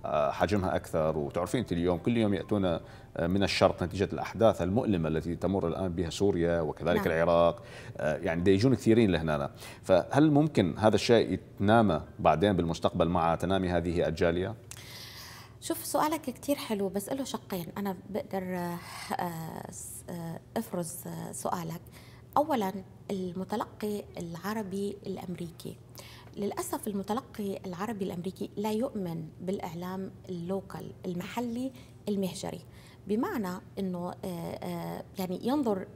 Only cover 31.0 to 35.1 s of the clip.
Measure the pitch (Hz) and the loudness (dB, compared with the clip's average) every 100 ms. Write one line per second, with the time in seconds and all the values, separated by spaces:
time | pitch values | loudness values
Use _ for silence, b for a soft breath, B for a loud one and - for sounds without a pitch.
31 | 185 175 196 - 240 233 262 B B B | -6 -6 -4 -4 -4 -4 -6 B B B
32 | - 202 190 - - - - B B B | -4 -2 -2 -4 -8 -8 -14 B B B
33 | - 214 349 320 190 180 - - 190 180 | -4 0 0 -2 -4 -6 -10 -6 -4 -4
34 | 175 - 196 170 170 - - 170 170 175 | -6 -6 -8 -6 -6 -6 -6 -6 -6 -8
35 | - | -10